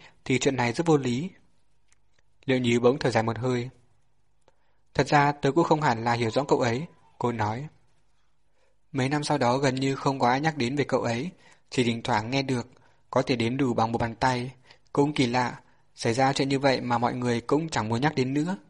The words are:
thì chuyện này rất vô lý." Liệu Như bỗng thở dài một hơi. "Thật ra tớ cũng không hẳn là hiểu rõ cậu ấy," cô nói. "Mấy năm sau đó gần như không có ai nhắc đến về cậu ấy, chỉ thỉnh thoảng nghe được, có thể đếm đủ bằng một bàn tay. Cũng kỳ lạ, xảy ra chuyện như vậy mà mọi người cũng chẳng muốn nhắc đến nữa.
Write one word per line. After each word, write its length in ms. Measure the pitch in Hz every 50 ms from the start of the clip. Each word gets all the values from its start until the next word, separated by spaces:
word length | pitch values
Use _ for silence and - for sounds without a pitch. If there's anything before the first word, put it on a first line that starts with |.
| - - _ _ -
thì 140 | - 127 123
chuyện 180 | - 143 135
này 160 | 123 120 120
rất 140 | 113 - 165
vô 100 | 170 151
lý." 340 | 139 131 123 120 127 170 190 - _ _ _ _ _ _ _ _ _ _ _ _ _ _ _ _ _ _ _ _ _ -
Liệu 140 | 135 131 127
Như 220 | 123 117 120 120
bỗng 180 | 120 123 139 151
thở 120 | - 131
dài 120 | 110 113
một 160 | 113 117 110 113
hơi. 320 | 127 127 123 120 123 131 - _ _ _ _ _ _ _ _ _ _ _ _ _ _ _ _ _ _ _ _ _ _ _ -
"Thật 140 | - 135 -
ra 240 | 151 143 143 147
tớ 200 | 147 - - 139
cũng 120 | 135 170 160
không 180 | - 160 151
hẳn 220 | 151 139 117 113 113
là 80 | 120
hiểu 180 | 117 117 120 110
rõ 140 | - 135 139
cậu 160 | - 156 123
ấy," 260 | 127 117 113 131 170 - - _ _ _ _ -
cô 140 | - 120
nói. 360 | 117 113 104 104 110 127 151 156 - _ _ _ _ _ _ _ _ _ _ _ _ _ _ _ _ _ _ _ _ _ _ _
"Mấy 160 | - 135 127 135
năm 160 | 151 147 147
sau 140 | - 151 139
đó 200 | 123 120 123 139
gần 160 | 143 131 127
như 220 | 131 135 135 135
không 220 | - - 143 135 135
có 100 | 131 120
ai 120 | 127 135
nhắc 160 | 156 160 151
đến 200 | 147 120 117 143
về 80 | 147 123
cậu 160 | - 139 117
ấy, 300 | 104 120 117 123 147 185 - _ _ - - _ _ -
chỉ 140 | - 135 120
thỉnh 180 | 117 113 117
thoảng 280 | - 131 117 107 110 120
nghe 120 | 131 139
được, 240 | 135 135 131 120 117 - - _ _ _ _ _ _ _
có 120 | - 127
thể 140 | 135 - 127
đếm 200 | 117 113 117 131
đủ 180 | 135 139 127 117
bằng 180 | 117 113 113
một 60 | 117 117
bàn 160 | 120 113 110
tay. 380 | - 131 131 127 123 123 131 - - _ - - _ _ _
Cũng 200 | - 147 143 151
kỳ 140 | 147 147 131
lạ, 340 | 117 120 127 123 117 143 - - _ _ _ _ _ _
xảy 200 | - - 120 113
ra 180 | 131 135 135
chuyện 160 | 139 - 139 139
như 100 | 139 135
vậy 220 | 143 135 127 120
mà 180 | 123 123 120 117
mọi 160 | 120 117 127
người 260 | 123 123 123 117 120
cũng 280 | - - 143 151 165 156
chẳng 200 | - 127 107 110
muốn 120 | 113 117
nhắc 140 | 139 156 -
đến 200 | 135 123 127 139
nữa. 220 | 147 151 175 202 - - _